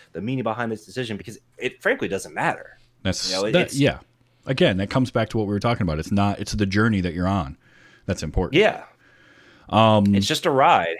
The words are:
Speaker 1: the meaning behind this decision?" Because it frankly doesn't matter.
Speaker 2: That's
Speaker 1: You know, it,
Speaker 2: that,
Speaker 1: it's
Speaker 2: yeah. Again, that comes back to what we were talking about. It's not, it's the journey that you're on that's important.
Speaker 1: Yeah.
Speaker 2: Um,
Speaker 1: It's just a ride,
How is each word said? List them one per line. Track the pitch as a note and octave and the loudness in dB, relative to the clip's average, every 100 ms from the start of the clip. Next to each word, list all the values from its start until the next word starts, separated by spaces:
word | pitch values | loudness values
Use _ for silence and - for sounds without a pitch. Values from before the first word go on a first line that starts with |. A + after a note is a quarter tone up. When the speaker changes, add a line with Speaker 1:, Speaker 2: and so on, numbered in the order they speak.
| _ | _
Speaker 1:
the | E2 | -10
meaning | G#2 C3+ | -6 -4
behind | A2+ A2 A#2 | -4 -4 -6
this | A2 - | -8 -10
decision?" | B2 A#2+ G2+ | -10 -8 -8
Because | G#2 G#2 _ - | -12 -18 _ -8
it | B2 - | -8 -4
frankly | G3 C4+ F#2+ | -4 -2 -4
doesn't | F#2+ F2 | -6 -8
matter. | E2 D#3 - - - _ _ | -4 -4 -4 -10 -20 _ _
Speaker 2:
That's | F#2+ F2 - | -6 -4 -4
Speaker 1:
You | F#2 | -2
know, | G#2 | 0
it, | |
Speaker 2:
that, | E3+ E3+ | 0 0
Speaker 1:
it's | C#3 | 0
Speaker 2:
yeah. | C#3+ C#2 _ _ _ _ - | 0 -2 _ _ _ _ -6
Again, | C3+ F3 F#2 | 0 2 2
that | G2+ | -2
comes | C3 B2+ | -2 0
back | A#2+ A2 | -2 -2
to | A2+ | -2
what | G2+ | -2
we | |
were | G#2 | -2
talking | A#2 A#2+ | -2 -2
about. | F#2 D#2 | -2 -2
It's | D#2+ | -2
not, | G2+ G2+ G2+ | 0 0 -2
it's | G2+ | -6
the | G#2+ G2 | -2 0
journey | G2+ A2+ G2+ | 2 2 2
that | F2+ | -2
you're | E2 F2+ | -2 0
on | G2 D#2 - _ _ _ _ - | 0 -4 -12 _ _ _ _ -6
that's | F2+ | -6
important. | D#2+ E2+ F2+ E3 | -4 -4 2 4
Speaker 1:
Yeah. | G#3 - - _ _ _ _ _ - _ - | 2 0 -14 _ _ _ _ _ -20 _ 0
Speaker 2:
Um, | G#2 A2+ G#2+ G2+ G2+ | 4 6 6 4 2
Speaker 1:
It's | G2 | 2
just | D3+ F3 | -2 0
a | |
ride, | C3+ D#3 C3 E2+ | 4 6 4 2